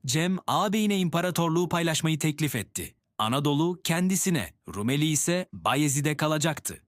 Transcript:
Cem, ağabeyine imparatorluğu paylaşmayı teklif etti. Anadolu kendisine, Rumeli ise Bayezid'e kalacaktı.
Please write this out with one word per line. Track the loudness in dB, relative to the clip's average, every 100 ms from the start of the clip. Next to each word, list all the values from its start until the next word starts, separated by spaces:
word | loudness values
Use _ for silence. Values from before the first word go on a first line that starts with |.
Cem, | 0 0 0 -2 0
ağabeyine | 0 2 2 2 2
imparatorluğu | 0 0 0 0 2 2 2
paylaşmayı | 0 0 0 0 0
teklif | -2 0 -2
etti. | -2 -6 -10 -12 _ _ -4
Anadolu | 0 0 2 2 0 -2
kendisine, | -2 0 2 0 0 0 -2 _ -12
Rumeli | -6 -2 0
ise | 0 0 0 -2 -4
Bayezid'e | -4 0 2 2 2 0 0
kalacaktı. | 0 2 0 -2 -8 -12